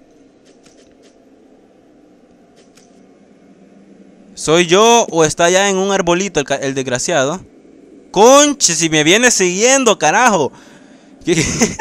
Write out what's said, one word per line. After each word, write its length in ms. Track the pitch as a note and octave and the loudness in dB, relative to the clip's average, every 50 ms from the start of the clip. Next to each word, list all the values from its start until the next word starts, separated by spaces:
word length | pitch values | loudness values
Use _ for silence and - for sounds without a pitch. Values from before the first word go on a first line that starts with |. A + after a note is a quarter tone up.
| _ _ _ _ _ _ _ _ _ _ _ _ _ _ _ _ _ _ _ _ _ _ _ _ _ _ _ _ _ _ _ _ _ _ _ _ _ _ _ _ _ _ _ _ _ _ _ _ _ _ _ _ _ _ _ _ _ _ _ _ _ _ _ _ _ _ _ _ _ F#3+ _ _ G3 _ _ - _ _ - - - - _ _ - - - | _ _ _ _ _ _ _ _ _ _ _ _ _ _ _ _ _ _ _ _ _ _ _ _ _ _ _ _ _ _ _ _ _ _ _ _ _ _ _ _ _ _ _ _ _ _ _ _ _ _ _ _ _ _ _ _ _ _ _ _ _ _ _ _ _ _ _ _ _ _ _ _ -20 _ _ -20 _ _ -20 -20 -20 -20 _ _ -20 -20 -18
¿Soy 320 | - - - D#3 E3+ F3+ | -10 -4 0 0 0 2
yo 420 | D#3+ E3+ G3 A3 A#3 A#3 A#3+ G#3+ - | 2 2 2 4 4 4 2 2 0
o 160 | - E3 D#3+ | 0 0 0
está 240 | D#3 - - E3+ F3 | 0 0 0 0 0
ya 180 | F#3 F#3 G3 | 2 0 0
en 100 | G3+ F#3+ | 0 -2
un 140 | F#3 F#3+ G3+ | -2 -2 -2
arbolito 480 | G3 F#3+ F#3+ E3+ F3 F3 G3 G3+ E3+ D#3+ | -2 -2 -2 -2 -2 -2 -4 -4 -4 -6
el 60 | C#3 | -4
ca-, 100 | - C#3 | -4 -4
el 180 | C3+ - C#3 C3+ | -6 -6 -6 -6
desgraciado? 680 | C#3 C3 C3+ B2 B2 - - F3 D3+ C3 C#3 E3 F#3 - - _ _ _ - - - - - - - - _ | -6 -6 -4 -6 -6 -4 -4 -2 -2 -2 -2 -4 -8 -12 -18 _ _ _ -20 -20 -20 -20 -20 -20 -20 -18 _
Conche, 640 | - F3+ G#3 B3 C4+ C#4+ D4 D4 C#4+ - - - E3+ | 0 4 4 6 6 6 4 2 0 -2 -2 -4 -2
si 140 | D3+ E3 D#3+ | -2 -2 -2
me 140 | D#3 D#3 D3+ | 0 0 2
viene 280 | D3 F#3 A3 B3 B3 | 2 2 2 2 0
siguiendo, 680 | A3 - F#3+ F3+ F3 F#3 A3 B3+ C4+ C#4 C4 A3+ G3 - | 0 0 -2 -2 -2 0 0 0 2 2 2 0 0 0
carajo. 520 | - D3+ E3+ G#3+ B3 B3 G#3 F3 C#3+ A2+ - - - - - - _ | 0 0 0 2 2 2 2 0 -2 -4 -6 -12 -20 -20 -20 -20 _
<laughs> 380 | - - _ _ _ - - - | -20 -20 _ _ _ -20 -10 -6
¿Qué, 100 | - F3 | -4 -4
qué? 80 | - C#3 - - - - - - - | -2 -4 -4 -4 -2 -2 -4 -4 -4